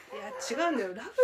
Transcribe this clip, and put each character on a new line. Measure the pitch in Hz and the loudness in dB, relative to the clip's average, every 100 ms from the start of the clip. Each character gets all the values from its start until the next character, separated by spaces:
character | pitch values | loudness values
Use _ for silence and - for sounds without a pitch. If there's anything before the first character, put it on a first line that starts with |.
| - 539 | -12 -10
や、 | 202 - - 254 339 | -8 -6 -2 2 4
違 | |
う | 262 | 2
ん | |
だ | |
よ。 | 190 | 0
ラ | 190 | -4
グ | |
ビ | |
ー | 370 | -2
っ | 508 | 6